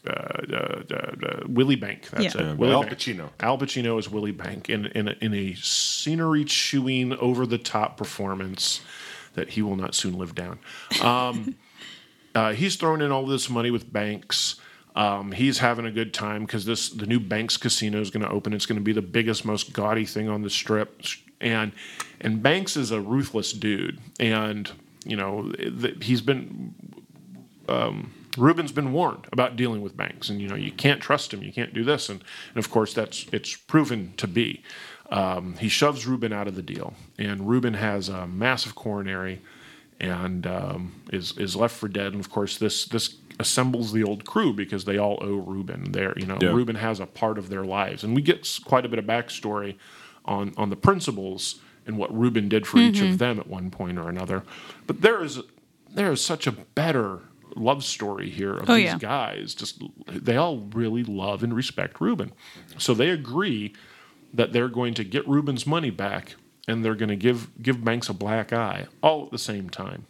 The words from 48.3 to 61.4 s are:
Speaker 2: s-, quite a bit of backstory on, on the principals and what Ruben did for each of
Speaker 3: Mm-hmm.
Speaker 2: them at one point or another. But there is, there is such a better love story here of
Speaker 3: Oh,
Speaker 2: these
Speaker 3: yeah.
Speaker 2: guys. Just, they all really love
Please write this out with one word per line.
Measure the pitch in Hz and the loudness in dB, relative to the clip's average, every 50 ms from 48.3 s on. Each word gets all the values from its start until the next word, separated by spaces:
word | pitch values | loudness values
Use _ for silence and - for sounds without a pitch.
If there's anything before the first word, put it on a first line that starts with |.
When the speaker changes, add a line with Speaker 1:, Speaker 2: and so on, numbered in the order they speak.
| 170 - | 2 2
Speaker 2:
s-, | - - - - | 0 -6 -6 -6
quite | - - 139 127 123 | 2 4 4 4 4
a | 117 | 2
bit | 117 113 | -2 -2
of | 101 | 0
backstory | 107 113 120 120 - - - - 107 104 104 101 101 98 - - - - - - - - - _ | 0 0 0 0 -4 -10 -6 -4 -4 -2 -2 -4 -6 -8 -10 -18 -20 -20 -20 -20 -20 -20 -12 _
on, | - 98 98 101 98 - | -2 -2 0 -2 -4 -2
on | - 107 98 | -2 -2 -2
the | 98 | -2
principals | 95 - 196 202 185 - - 113 98 95 95 95 92 - - - - - - - _ _ | 4 4 4 4 4 0 -4 -4 -4 -6 -6 -6 -4 -6 -6 -8 -8 -16 -20 -20 _ _
and | - 110 107 | -6 -4 -4
what | 92 - 107 | -2 -2 2
Ruben | 110 120 123 113 110 101 98 | 4 4 6 6 4 4 4
did | 107 107 104 | 4 2 2
for | - - 247 | 6 6 8
each | 233 233 202 202 | 8 8 6 6
of | 196 190 | 4 4
Speaker 3:
Mm-hmm. | 185 185 | 4 4
Speaker 2:
them | 120 123 117 104 | 4 2 2 0
at | - | -4
one | - 95 92 90 92 | -6 -6 -6 -6 -6
point | - - 95 87 90 87 | -4 -4 -4 -4 -2 -4
or | 82 85 | -4 -4
another. | 87 90 92 90 95 95 - - - - - - - - - - | -4 -4 -2 -2 -2 -4 -4 -8 -18 -18 -18 -18 -18 -12 -6 -6
But | - - | -2 4
there | 165 214 233 202 | 6 4 6 4
is, | 170 143 - 127 - - _ _ _ _ _ _ _ - | -2 -4 -6 -8 -10 -12 _ _ _ _ _ _ _ -6
there | - 202 202 185 | -2 0 2 2
is | 143 - - | 2 2 0
such | - 170 156 - 139 | -2 -2 0 0 -2
a | |
better | 110 - - _ _ 139 156 165 151 127 110 98 95 90 - - - - - - - | -2 -2 -14 _ _ 2 2 4 4 2 2 0 -4 -8 -12 -20 -20 -20 -20 -14 -6
love | - 110 120 139 143 131 | 2 4 4 4 4 0
story | - - - 110 101 98 98 98 95 | -4 -4 -2 -2 -2 -2 -2 -4 -6
here | - - 98 98 98 | -4 -2 -2 -2 -2
of | - - - | 0 4 6
Speaker 3:
Oh, | 240 | 6
Speaker 2:
these | 220 196 | 6 6
Speaker 3:
yeah. | 170 175 - | 4 2 -2
Speaker 2:
guys. | 117 107 131 139 117 - 98 101 101 104 - | -2 -2 -2 -2 -2 -2 -4 -8 -8 -10 -10
Just, | - - - - - - - - - - - | -8 -8 -10 -8 -10 -12 -12 -12 -16 -16 -10
they | - - - 117 117 | -10 -4 0 2 4
all | 131 165 175 151 120 101 101 104 | 4 2 2 0 -4 -6 -6 -2
really | 113 117 110 110 120 120 | -2 0 0 0 0 -2
love | 113 101 95 95 101 101 98 | -2 -4 -2 -2 -2 -2 0